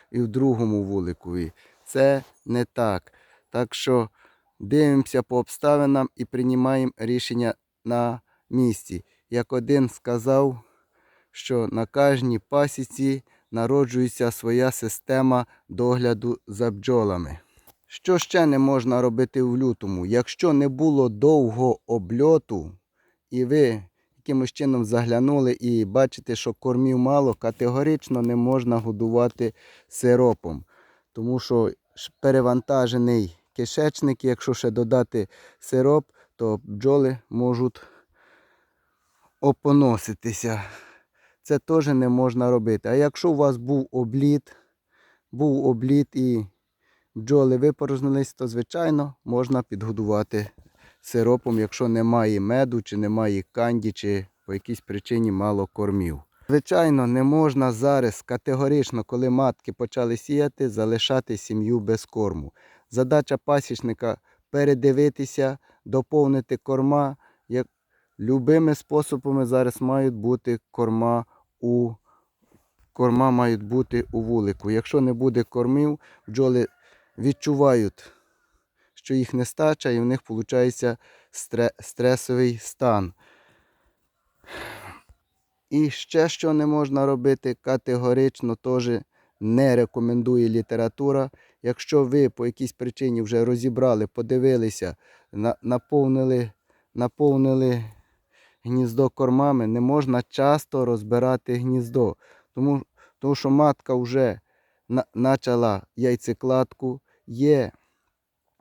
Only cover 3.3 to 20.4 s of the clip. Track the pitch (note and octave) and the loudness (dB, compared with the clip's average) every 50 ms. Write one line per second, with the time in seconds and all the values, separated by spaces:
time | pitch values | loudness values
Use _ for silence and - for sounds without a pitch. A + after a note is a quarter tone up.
3.3 | _ _ _ _ - A#2+ B2 A2+ - - - - B2+ B2 A2+ G#2+ - _ _ _ | _ _ _ _ -6 -4 -4 -4 -6 -6 -2 0 0 0 0 -2 -6 _ _ _
4.3 | _ _ _ _ _ - - G2+ C3 D3 D3+ D3 C#3+ C3+ C3 - - C3 A#2+ - | _ _ _ _ _ -16 -6 0 2 2 4 4 4 2 0 0 -2 -2 -2 -2
5.3 | B2 B2 B2 - - - - D3 D3 D3 D3 C#3 C#3 C#3 C3 - - - B2+ - | -2 -2 -2 -4 -6 -4 0 2 2 2 2 2 2 0 0 -4 -6 -10 -10 -8
6.3 | - B2 B2+ B2+ B2+ B2+ B2+ C3 C3+ C3+ C3 B2 - - A2 A2+ B2 B2 - - | -6 -4 -2 0 0 2 2 2 0 0 -2 -4 -4 -6 -4 -4 -2 -2 -4 -4
7.3 | A#2+ A#2 A#2+ A2+ - - _ _ _ _ - A2+ A#2+ A#2+ A#2+ A#2+ A#2 A#2+ - _ | -4 -2 -2 -2 -4 -6 _ _ _ _ -8 -4 -2 -2 -2 -2 -4 -6 -12 _
8.3 | _ _ _ - - B2+ B2+ B2 G#2+ - - - F#2 F2 - _ _ _ _ _ | _ _ _ -4 -2 0 2 2 0 -2 -6 -12 -12 -12 -12 _ _ _ _ _
9.3 | A#2+ A#2+ A#2 - - B2+ A#2 A2+ C#3+ C#3+ C3+ A#2+ - - - - A#2+ A#2+ A2 C3 | -4 -4 -4 -2 -4 -4 0 2 2 4 2 2 -2 -6 -6 -6 -4 -2 0 2
10.3 | C3+ C#3 C#3 C#3 B2+ A#2 A2 _ _ _ _ _ _ _ _ _ _ _ _ _ | 2 4 4 2 0 -4 -12 _ _ _ _ _ _ _ _ _ _ _ _ _
11.3 | _ - - - C3 A#2+ A#2 G2+ - G#2+ A2+ - - C#3 C#3+ C#3+ C#3 C3 B2 B2+ | _ -16 -8 -4 -2 -2 -2 -2 -4 -4 -6 -4 0 2 2 2 2 2 0 -2
12.3 | A#2+ A2 - _ - C#3+ C#3+ C#3+ - - C3 - - - C3+ C3+ C3+ C3+ - _ | -2 -4 -4 _ 0 0 0 0 -2 -8 -12 -12 -8 -4 -4 -2 -2 -4 -8 _
13.3 | _ _ _ _ - A2+ A#2 A#2 C3+ C#3+ C#3 A#2+ A#2+ B2+ B2+ B2 - - B2 A#2 | _ _ _ _ -6 -4 -2 0 2 2 0 0 0 0 -2 -2 -2 -2 -2 -2
14.3 | A2+ - - A#2 A#2 B2 B2+ C3 C3 - - A2 - - - - C3+ C3 C3 C3 | -2 -4 -4 0 0 2 2 0 0 -4 -6 -8 -8 -8 -6 -2 0 0 2 2
15.3 | B2+ B2 A#2+ - _ _ _ - - F#2+ A#2+ B2 B2 B2 B2 A#2+ A#2+ G#2+ A2 A#2+ | 2 0 -2 -4 _ _ _ -12 -6 -2 0 0 0 0 0 0 -2 -2 -2 -6
16.3 | A#2+ - _ - G#2 G2 A#2+ A#2 G#2 G2+ G2 - B2+ A#2+ A2 G2+ F#2+ F2+ E2+ D2+ | -6 -6 _ -12 -6 -4 -4 -4 -4 -4 -2 0 2 2 2 0 0 -2 -6 -8
17.3 | D2 D#2+ - _ _ _ _ - _ _ _ _ - - - - F#3 F3 - - | -12 -14 -18 _ _ _ _ -20 _ _ _ _ -20 -6 -2 0 0 0 0 0
18.3 | - F#3 E3 D#3 C#3+ C3+ C3+ C3+ C#3 C3 A#2 B2 B2 B2 B2 B2+ A#2 A2+ B2+ A#2 | 0 2 4 4 4 4 2 2 2 2 0 0 0 2 2 0 0 0 -2 0
19.3 | - C3+ B2+ B2 A#2+ B2+ C3 C3 A2+ - - G2 G2 F2+ F2 F#2 A2 A#2+ A#2+ - | 0 0 0 0 0 0 0 0 -2 -2 -4 -6 -4 -4 -2 0 0 0 0 -2
20.3 | - - | -4 -2